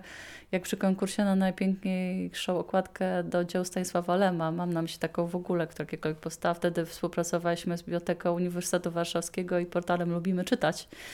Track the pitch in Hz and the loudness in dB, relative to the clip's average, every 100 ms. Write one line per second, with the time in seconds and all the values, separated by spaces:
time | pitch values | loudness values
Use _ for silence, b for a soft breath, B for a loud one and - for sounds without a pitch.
0 | B B B B B 185 180 196 190 190 | B B B B B -2 -2 0 2 2
1 | 190 - 202 190 190 180 190 190 190 185 | 0 2 4 4 4 2 2 2 0 0
2 | 185 185 180 - - 180 - 190 185 - | 0 -2 -4 -4 -2 0 2 0 0 0
3 | 185 185 170 175 175 185 180 - 185 180 | 0 0 0 0 0 0 -2 -2 -2 0
4 | 175 180 196 175 160 170 180 165 165 - | 2 4 4 4 0 0 0 0 -2 -2
5 | 165 170 170 180 175 180 160 - 156 156 | -2 0 0 -2 0 0 0 -4 -6 -4
6 | 160 156 165 - 180 170 175 175 170 - | -4 -4 -6 -2 0 2 0 0 -2 -2
7 | 170 175 170 175 170 170 180 170 - 175 | -2 -2 0 0 0 0 -2 -4 -2 -2
8 | 175 175 180 175 180 175 175 180 180 170 | -2 0 0 2 0 -2 0 0 0 -2
9 | 170 170 170 - 180 180 175 175 175 175 | 0 -2 -2 -4 -2 0 0 -2 0 2
10 | 175 170 175 180 185 196 151 170 - B | 2 0 0 0 2 2 2 0 -6 B
11 | B | B